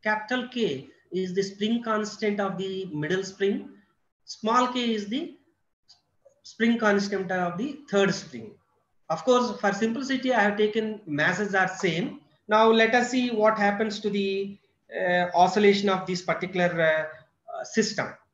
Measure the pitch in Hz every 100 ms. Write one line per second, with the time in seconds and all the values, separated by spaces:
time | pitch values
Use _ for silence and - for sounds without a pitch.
0 | 214 214 - 254 233 247 220 131 - _
1 | _ 180 185 180 196 - 214 233 226 214
2 | 208 - 214 202 196 180 190 190 185 151
3 | 151 190 196 - 196 247 - - _ _
4 | _ _ _ - 208 240 254 254 240 220
5 | 196 247 339 - _ _ _ _ _ _
6 | _ _ _ _ - - 226 226 214 202
7 | 196 202 185 185 180 175 262 277 - 202
8 | 196 170 - 123 107 - _ _ _ _
9 | _ 160 - 247 233 208 202 190 220 233
10 | 262 262 254 240 208 208 214 220 220 214
11 | - 147 156 185 208 190 185 - 190 160
12 | 269 - _ _ _ 214 226 226 220 247
13 | 240 254 247 226 214 208 202 202 220 208
14 | 208 196 196 196 196 196 _ _ _ -
15 | 185 180 175 165 180 208 208 202 202 185
16 | - 180 - 165 175 185 175 165 160 156
17 | 156 - _ _ - - - - 208 -
18 | - - _